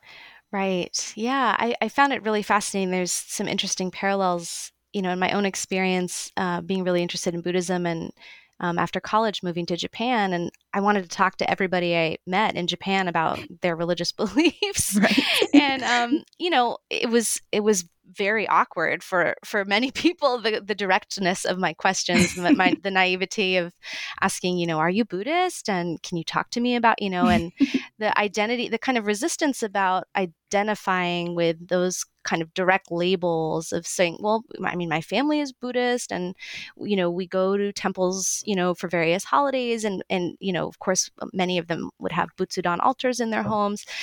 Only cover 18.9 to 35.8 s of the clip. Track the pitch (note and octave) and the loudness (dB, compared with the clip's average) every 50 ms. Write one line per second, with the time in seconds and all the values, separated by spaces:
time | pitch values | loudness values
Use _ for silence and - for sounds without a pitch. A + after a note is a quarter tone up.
18.9 | D3 F3+ - - F#3+ F3 E3 - - - - - - G#3 G3 G3 G3+ G#3+ B3+ C4 | -2 -4 -4 -2 0 2 2 2 0 -4 -6 -4 -2 -2 0 2 0 0 0 0
19.9 | - - - E4 F4+ - D4 C4+ B3 A#3+ F#3+ G#3 G#3+ - G#3 G3 G#3 F#3+ G3+ F#3 | -2 0 0 0 0 2 0 0 0 2 0 -2 -2 -2 -2 -4 -4 -2 0 2
20.9 | F#3 G#3+ - - - - F#3+ F3 G3 - - - F#3 F3+ F#3 D#3+ D#3+ - - G3 | 2 0 0 -4 -6 -2 0 0 0 0 0 -2 -2 0 -2 -2 -2 0 0 0
21.9 | F#3 - - - F3 E3+ F3+ F3 - F3+ F3 F3 - F#3 F#3 F3+ E3+ D#3+ - G3 | 0 0 0 2 4 4 4 2 0 0 2 2 4 4 4 2 2 0 -2 0
22.9 | F#3+ F#3+ F#3 F#3 F#3 F#3 F#3+ F#3 - - G3 F#3 F#3 F#3 E3+ F3 - _ - - | 2 2 2 2 2 0 -2 -4 -2 -2 0 2 2 0 0 -2 -8 _ -16 -12
23.9 | - - - - - - - G3 - - - F3+ F3+ F3 E3+ E3+ D#3+ D#3 D#3 F3 | -10 -10 -10 -10 -6 -2 -2 -2 -2 -2 -2 0 0 0 0 0 0 2 2 2
24.9 | F#3 G#3+ A#3+ - - F3+ G3+ C#4 E4 F4+ F#4 F4+ - - - - G3 F3 F3 F3 | 2 2 0 0 -2 -6 -4 -2 0 0 0 0 -2 -6 -4 -2 -2 0 0 -2
25.9 | D#3+ C#3+ - - F3 E3 E3 - - E3 - - - B3 A#3+ B3 B3 A#3+ A#3 A3+ | -4 -6 -6 -6 -6 -6 -6 -2 -2 -2 -2 -2 -2 -2 0 0 2 4 4 4
26.9 | - - - G3 F#3 F3+ F3+ F3+ F3 E3+ E3+ F3 - - C#4+ - - B3+ - - | 4 2 0 -2 0 2 4 4 4 4 2 -2 0 0 0 0 0 -4 -4 -6
27.9 | _ - G#3+ G#3 - - G#3 G#3 F#3 A3 G#3 A3 B3 A#3+ A#3+ - G#3+ A3 - C4+ | _ -2 -2 0 2 2 0 0 0 0 0 0 0 -2 -2 -4 -4 -4 -2 0
28.9 | B3+ A#3 G3+ G#3 G#3 G3+ C4 E4+ - - E4 C#4+ C4 - A#3 G#3 G3 G3+ G3 F#3 | 0 0 0 0 -2 0 0 -4 -2 0 0 0 0 0 -4 -2 0 0 2 2
29.9 | F#3 F#3 - _ - G3 G3 F3 - _ _ - - G3+ G#3 G#3+ G#3 - - G3+ | 2 0 -2 _ -2 -2 -2 -2 -4 _ _ -2 0 0 2 0 -2 -2 -2 -2
30.9 | F#3 F#3 F3+ F3 F3 F3 E3+ F3 F3 E3+ E3+ E3 E3 E3 E3+ F3+ F#3 F3+ F3+ F#3 | 0 0 0 0 0 0 -2 -2 0 0 2 0 0 -2 -4 -2 0 2 2 0
31.9 | F3+ - - _ _ _ - - F#3+ E3 E3 D#3+ - F#3 F#3 F3+ F#3 F#3+ _ - | -2 -4 -8 _ _ _ -6 -4 -2 -2 -2 -4 -2 0 2 2 2 2 _ -4
32.9 | E3+ E3+ F3 F3+ F#3+ F3+ F3+ F3 E3 D#3+ D#3+ D#3+ D#3 D#3+ D#3+ - - E3+ E3+ - | -2 0 0 0 0 0 0 0 0 0 0 0 -2 -4 -4 -4 -6 -6 -6 -4
33.9 | - - F#3 E3+ E3 - G3+ G#3 A3 A3+ A#3 - - - F#3+ F3 F3+ F3+ F3 E3 | 0 0 0 0 0 -2 -2 0 0 0 -2 -6 -8 -4 -4 -2 -2 -2 -2 -2
34.9 | D3+ D#3+ D#3+ - F#3+ A3 C#4 D4+ D4+ - D4 C4+ B3+ - - B3 A#3+ B3 | -2 -2 -2 -2 -2 0 2 2 0 0 -2 -4 -8 -10 -8 -4 -2 0